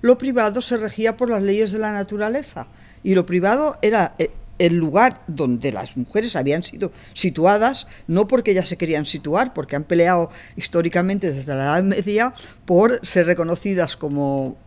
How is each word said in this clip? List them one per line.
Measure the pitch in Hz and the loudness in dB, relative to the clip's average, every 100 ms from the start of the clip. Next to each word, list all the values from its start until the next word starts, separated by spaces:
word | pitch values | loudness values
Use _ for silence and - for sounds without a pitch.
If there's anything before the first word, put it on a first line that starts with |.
lo | 233 247 | 4 4
privado | 254 247 214 208 | 2 0 0 -2
se | 240 240 | -4 -4
regía | 214 - 220 226 | -4 -2 -2 0
por | 247 | -2
las | 220 | 0
leyes | 196 202 220 | 0 2 0
de | 208 | -2
la | 214 | -4
naturaleza. | 208 202 208 214 247 294 - - - - - | -4 -6 -4 -4 -4 -6 -14 -16 -18 -20 -12
Y | - | 0
lo | 190 175 | 2 2
privado | 180 185 247 302 - | 0 2 2 0 0
era, | 214 220 175 - | 0 2 0 0
eh, | 160 - - - | -4 -4 -16 0
el | 175 | 2
lugar | 170 160 160 247 190 - | 4 2 4 2 2 -12
donde | 147 139 120 139 | -4 -2 0 -2
las | 107 - - | -6 -8 -8
mujeres | 123 208 233 | -4 -2 -2
habían | 180 135 151 | -2 0 -2
sido | 180 - 190 - - | -4 -8 -8 -8 -16
situadas, | - 190 - 170 208 226 269 - - - | -4 -4 2 2 4 2 -2 -10 -16 -2
no | 170 202 | 0 2
porque | 254 233 | 2 2
ellas | 190 - | 0 0
se | 175 | -4
querían | 165 156 147 | -2 -2 -4
situar, | 147 147 165 254 | -8 -4 -2 -2
porque | - 135 143 | -4 -6 -6
han | |
peleado | 151 170 170 180 165 - - - | -2 2 4 2 0 -8 -20 -12
históricamente | - 175 165 175 180 196 190 | -4 -2 0 0 0 -2 -2
desde | 139 135 | -4 -6
la | 135 | -4
Edad | 139 160 | 0 2
Media | 190 196 190 208 240 - - - | 2 0 0 0 -2 -4 -20 -20
por | - 175 220 247 - | 2 4 4 2 -2
ser | 185 170 | 0 2
reconocidas | 175 165 175 202 190 160 - | 2 0 -2 -2 -2 -2 -4
como | 151 143 139 139 135 - | -6 -2 -2 -2 -4 -8